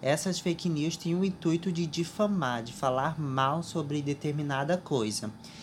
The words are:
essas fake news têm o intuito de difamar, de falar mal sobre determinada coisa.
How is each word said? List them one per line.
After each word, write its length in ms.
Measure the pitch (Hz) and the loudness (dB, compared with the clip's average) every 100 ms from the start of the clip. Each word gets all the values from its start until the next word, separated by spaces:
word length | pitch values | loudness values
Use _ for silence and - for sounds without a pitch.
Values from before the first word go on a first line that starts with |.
essas 400 | 131 156 190 175 | 0 2 2 0
fake 280 | 180 170 180 | 0 0 0
news 280 | 151 156 165 | 0 0 -2
têm 180 | 165 | 0
o 100 | 175 | 2
intuito 460 | 196 185 165 170 180 | 0 0 0 2 0
de 160 | 170 165 | 0 -2
difamar, 760 | 165 170 - 208 196 131 120 | -2 -4 0 2 2 2 0
de 100 | 117 | -4
falar 480 | - 135 127 147 156 | -2 2 2 2 0
mal 420 | 147 131 135 160 | -2 2 4 2
sobre 400 | 165 170 143 147 | -2 -4 -2 -2
determinada 760 | 143 143 151 147 147 135 143 180 | 0 -2 -2 -2 0 0 0 0
coisa. 540 | - 135 107 104 107 - - - | 2 2 2 0 -6 -8 -16 -16